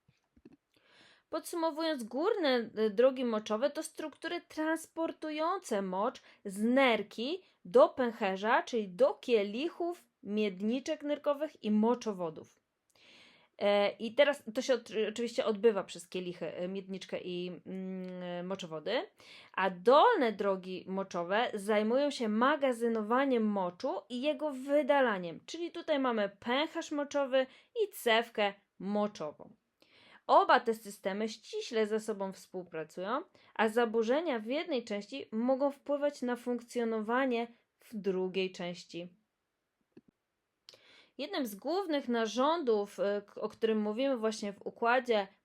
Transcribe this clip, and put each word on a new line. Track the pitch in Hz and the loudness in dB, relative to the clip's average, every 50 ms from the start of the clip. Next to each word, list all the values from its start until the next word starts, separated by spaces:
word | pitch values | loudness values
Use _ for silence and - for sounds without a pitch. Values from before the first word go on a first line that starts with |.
| _ _ _ _ _ _ _ _ - - - - _ _ _ _ _ _ _ - - - - _ _ _ - | _ _ _ _ _ _ _ _ -20 -20 -20 -20 _ _ _ _ _ _ _ -20 -20 -20 -20 _ _ _ -8
Podsumowując, | 320 302 - 349 339 320 330 294 311 330 320 311 254 226 | -8 -8 -6 -4 -2 -2 -2 0 0 0 0 -2 -2 -4
górne, | 214 240 262 330 427 466 415 320 269 254 240 226 - 185 | -6 -4 -2 0 0 0 2 2 2 2 2 0 -2 -2
e, | 208 220 220 | -2 -2 0
drogi | 196 190 247 269 262 262 262 | 4 4 4 4 4 2 -2
moczowe | 240 220 214 214 - 214 220 262 294 | -2 -2 -2 -2 -2 -2 0 0 -2
to | 294 311 311 | -2 -4 -8
struktury | - - - 311 302 - - - 330 349 339 339 - | -8 -10 -10 -10 -10 -10 -10 -8 -6 -6 -6 -8 -8
transportujące | - 302 311 320 330 320 - - - 330 330 330 - - 311 311 302 302 311 339 381 381 - - 233 202 196 | -6 -4 -2 -2 -2 -2 -4 -8 -6 -4 -4 -4 -4 -6 -8 -6 -4 -2 -2 -2 -2 -2 -4 -4 -2 -2 -2
mocz | 185 180 190 208 262 262 - - - - _ - | -2 -2 -2 -2 -2 -4 -6 -12 -20 -20 _ -12
z | 202 185 202 214 | -10 -4 -2 0
nerki | 233 247 269 277 247 226 214 208 - - - 233 277 349 370 - _ _ _ - | 2 4 4 6 4 4 2 -2 -4 -8 -6 -6 -4 -6 -6 -8 _ _ _ -2
do | 180 175 240 302 - | 4 6 8 8 8
pęcherza, | - - 247 233 220 - 220 190 190 190 202 220 254 320 339 | 6 2 -2 -2 -2 0 0 0 0 0 2 2 2 2 2
czyli | - 262 220 208 190 | 0 -2 -2 -2 -2
do | 175 175 254 294 - | 2 4 4 4 2
kielichów, | - - 262 240 214 202 208 202 240 302 339 - - 349 339 349 - - _ _ _ - | 0 0 2 2 4 2 2 -2 -4 -6 -6 -4 -4 -4 -4 -6 -8 -12 _ _ _ -8
miedniczek | 196 208 214 214 208 185 180 202 214 247 269 262 330 311 294 285 | -4 -2 0 0 0 -2 -2 -2 0 0 0 -2 -4 -6 -4 -4
nerkowych | 285 294 294 - 294 285 285 311 302 - - - | -4 -4 -2 0 0 0 0 -2 -6 -6 -4 -2
i | 214 | 2
moczowodów. | 214 214 214 233 247 240 - 220 202 180 175 160 160 - - - _ _ _ _ _ _ _ _ _ _ _ - - - - - - _ _ _ _ - | 2 4 4 4 2 2 -2 -4 -4 -4 -4 -6 -6 -8 -14 -20 _ _ _ _ _ _ _ _ _ _ _ -20 -20 -20 -20 -20 -20 _ _ _ _ -2
E, | 202 202 202 202 202 202 | 2 2 4 4 2 2
i | - - 220 233 226 | 0 -4 -8 0 4
teraz | 262 294 285 277 - - 220 214 | 4 4 4 2 -2 -6 -10 -6
to | 262 247 | -4 0
się | - 254 | 0 0
ot-, | 233 226 - - 220 214 202 | 0 -2 -4 -4 -2 -2 -2
oczywiście | 214 233 233 226 233 - - | -2 -4 -6 -4 -2 -2 0
odbywa | 220 220 196 208 233 214 190 170 | 0 0 4 4 4 4 2 -2
przez | - - 175 - - | -6 -8 -16 -14 -10
kielichy, | - 185 185 180 165 - 175 156 - | -8 -8 -6 -8 -8 -8 -8 -8 -6
e, | - 180 185 | -6 -6 -6
miedniczkę | 190 196 190 190 190 185 - - 196 - | -6 -8 -8 -8 -10 -10 -10 -8 -8 -8
i, | - 180 180 175 180 180 175 - - | -8 -6 -6 -6 -6 -8 -10 -12 -12
mm, | 190 190 190 185 185 190 185 185 185 185 180 180 | -12 -10 -8 -8 -8 -8 -8 -10 -10 -10 -10 -10
e, | 175 175 175 175 | -8 -8 -8 -6
moczowody, | 180 196 190 190 160 160 156 151 175 220 285 381 - _ - - - - - - - - | -6 -8 -8 -8 -8 -10 -8 -6 -4 -4 -4 -4 -8 _ -20 -20 -20 -20 -20 -20 -10 -4
a | - 190 190 | -2 -2 -2
dolne | 185 175 180 240 262 302 381 494 480 349 262 226 208 | -2 0 4 6 8 8 8 8 6 4 2 0 0
drogi | 190 202 202 190 190 180 185 185 180 - - | 0 0 0 0 -2 -4 -8 -10 -10 -8 -6
moczowe | 190 196 190 190 - 175 170 170 196 220 247 - - | -6 -6 -6 -4 -6 -6 -2 0 0 0 0 0 -2
zajmują | 208 196 208 214 208 214 214 240 269 294 294 | -4 0 2 2 2 4 4 2 2 2 2
się | 277 - 240 214 | 0 -2 -2 0
magazynowaniem | 208 220 247 269 311 285 277 262 240 226 233 233 226 220 208 208 240 254 285 269 254 233 220 | 2 4 4 4 4 4 2 0 0 0 0 0 0 0 0 2 2 2 4 4 4 2 2
moczu | 214 208 196 180 175 180 - - 277 370 381 - - | 2 0 0 -2 -2 -4 -4 -4 -4 -4 -4 -6 -8
i | 247 247 262 | -6 -2 0
jego | 302 294 262 302 302 | 0 0 0 -2 -4
wydalaniem, | 269 254 262 277 285 302 294 247 285 277 262 233 208 185 180 170 160 - - | -4 -6 -2 2 2 4 4 4 4 6 4 4 2 0 -4 -6 -10 -12 -12
czyli | - - 330 349 330 | -12 -10 -8 -8 -8
tutaj | - 339 - - 302 269 | -8 -6 -2 0 2 2
mamy | 262 254 233 214 202 196 | 2 2 2 2 0 -2
pęcherz | - - - 233 247 277 311 330 - 339 311 - | -4 -6 -4 -2 0 0 0 0 -2 -6 -6 -4
moczowy | 302 285 285 285 285 285 277 254 254 262 262 262 - - _ _ - 480 415 | -4 -4 -4 -2 -2 -2 0 2 2 2 2 0 -4 -18 _ _ -4 -2 -2
i | - - | -2 -4
cewkę | - - 240 220 226 226 226 - 220 208 202 196 - _ _ _ - | -2 0 2 2 2 2 0 -2 0 0 0 -2 -4 _ _ _ -10
moczową. | 180 196 208 208 208 208 208 - 156 151 - - - - - _ _ _ _ _ _ _ _ - - - - - _ | -6 -2 0 0 0 -2 -4 -6 -8 -10 -10 -12 -18 -20 -20 _ _ _ _ _ _ _ _ -20 -20 -20 -20 -8 _
Oba | - 254 349 392 330 302 254 | 6 6 6 8 8 6 6
te | 254 226 226 | 6 2 -2
systemy | 220 - 202 202 - - 196 190 208 220 220 | -2 -4 -14 -12 -8 -6 -4 -2 -2 -4 -4
ściśle | 220 - - - - 427 427 - 254 220 220 | -6 -8 -14 -10 -8 -8 -6 -2 0 0 0
ze | 208 214 220 | 0 0 -2
sobą | 220 - 214 196 196 190 185 | -2 -4 -6 -4 -6 -8 -8
współpracują, | - - - - 185 175 - - 160 156 - - 180 185 202 240 294 359 - _ _ _ _ - | -10 -16 -14 -12 -12 -12 -10 -8 -8 -8 -8 -8 -8 -6 -4 -4 -6 -6 -8 _ _ _ _ -2
a | - 214 226 | 0 0 2
zaburzenia | 220 240 240 226 214 233 220 220 254 311 359 330 262 226 | 2 2 0 2 2 0 2 2 2 0 0 0 -2 -2
w | 214 | -2
jednej | 226 269 311 349 359 285 240 233 | -4 -4 -4 -2 -2 -4 -4 -4
części | - 202 202 202 - 262 269 - - 220 | -4 -6 -8 -8 -8 -10 -12 -10 -8 -4
mogą | 220 240 254 262 254 285 277 | -2 0 2 2 2 2 0
wpływać | 277 - - - 285 277 285 285 294 - 254 | -2 -2 -4 -2 -2 0 0 0 -2 -2 -4
na | 247 247 | -4 -4
funkcjonowanie | 240 - 247 247 240 240 - - 240 233 226 226 220 214 214 240 254 277 262 240 226 233 233 - _ _ _ _ _ | -2 -4 -4 -4 -4 -6 -6 -4 -2 -2 0 -2 -2 -2 0 0 2 2 2 0 -2 -4 -6 -10 _ _ _ _ _
w | _ - 240 | _ -14 -10
drugiej | 208 180 202 180 185 185 185 180 190 185 185 185 | -6 -2 -2 0 0 0 -2 -2 -2 -2 -2 -4
części. | - 175 175 175 175 - - - 170 175 175 - _ _ _ _ _ _ _ _ _ _ _ _ _ _ _ _ - - _ _ _ _ _ _ _ _ _ _ _ _ - - - _ - - - - _ _ - | -6 -8 -8 -8 -10 -12 -14 -12 -12 -12 -14 -16 _ _ _ _ _ _ _ _ _ _ _ _ _ _ _ _ -20 -20 _ _ _ _ _ _ _ _ _ _ _ _ -20 -20 -20 _ -20 -20 -20 -20 _ _ -10
Jednym | 277 302 403 330 262 | -10 -6 -4 -4 -4
z | 214 202 | -6 -8
głównych | 190 - 269 339 392 403 320 294 285 - 240 | -8 -6 -4 -2 -2 -2 -2 -2 -2 -2 -2
narządów, | 240 233 226 214 208 247 262 302 330 349 294 240 220 208 208 208 - - | -2 0 0 0 0 0 2 2 2 0 2 2 2 0 0 -4 -4 -2
e, | 185 202 202 208 202 | -2 0 0 -2 -4
k-, | - - - | -8 -10 -8
o | 214 214 | -8 -8
którym | - - - 220 220 214 | -4 -2 0 0 2 2
mówimy | 208 214 214 226 269 277 262 | 0 -2 -2 0 0 0 0
właśnie | 226 220 220 214 - 214 202 196 | 0 0 -2 -2 -2 -6 -8 -8
w | - - | -8 -10
układzie | 202 - - 233 233 247 262 247 240 226 208 196 - _ _ | -12 -6 -2 2 2 2 2 2 2 2 2 0 -2 _ _